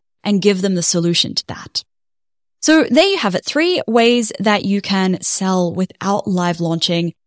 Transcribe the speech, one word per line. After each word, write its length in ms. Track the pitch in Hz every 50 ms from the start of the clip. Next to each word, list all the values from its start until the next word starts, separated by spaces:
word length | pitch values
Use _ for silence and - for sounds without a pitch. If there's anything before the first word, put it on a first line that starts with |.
| _ _ _ _ _
and 180 | 208 208 196
give 200 | 175 202 202 185
them 140 | 185 196 190
the 60 | 175
solution 540 | 165 - - 175 170 175 175 - - - -
to 100 | - - -
that. 360 | - - - - - - - _ _ _ _ _ _ _ _ _ _ _ _ _ _ _
So 240 | - - 311 320 269 -
there 200 | 240 302 349 403
you 80 | 392 370
have 180 | - 202 175
it. 80 | - -
Three 380 | - - 285 330 359 359 - - -
ways 440 | 226 233 233 233 240 240 233 214 - -
that 240 | 196 214 208 202 -
you 180 | 190 196 202
can 400 | 196 - 196 190 190 185 185 -
sell 520 | - - - - 190 190 185 185 180 170 -
without 560 | 185 185 - - _ - 196 202 208 - 208
live 320 | 190 180 175 175 170 170
launching. 520 | 170 160 165 165 - - 175 170 170 170 - - _